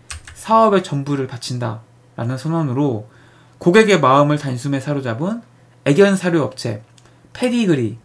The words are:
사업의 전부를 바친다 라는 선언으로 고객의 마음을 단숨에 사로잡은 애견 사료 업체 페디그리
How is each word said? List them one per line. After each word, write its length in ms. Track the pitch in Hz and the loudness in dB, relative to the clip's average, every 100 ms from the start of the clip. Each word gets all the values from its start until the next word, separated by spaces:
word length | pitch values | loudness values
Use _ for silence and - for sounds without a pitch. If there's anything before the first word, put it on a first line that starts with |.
| - - - - | -18 -16 -16 -14
사업의 480 | - 226 220 196 | 0 2 4 2
전부를 440 | 185 143 139 139 131 | 0 -4 -4 -4 -4
바친다 540 | 120 - 123 117 113 - _ _ - | -8 -8 -6 -6 -8 -14 _ _ -8
라는 220 | 117 131 | -6 -6
선언으로 720 | 156 165 151 123 143 110 - _ _ _ _ _ | -4 -2 -2 -2 -2 -2 -8 _ _ _ _ _
고객의 420 | 175 202 214 185 | 4 4 6 4
마음을 380 | 131 139 147 147 | 4 4 4 0
단숨에 420 | 143 123 139 139 | -4 -6 -4 -4
사로잡은 640 | 143 143 127 113 175 233 - _ _ _ 143 | -4 -4 -4 -6 -6 -6 -10 _ _ _ 0
애견 300 | 147 202 190 | 4 4 2
사료 280 | 180 165 | 0 0
업체 400 | 127 - 120 110 - _ _ _ _ | -2 -4 -8 -8 -12 _ _ _ _
페디그리 640 | - 247 240 202 143 113 117 | -4 -2 0 2 2 0 -6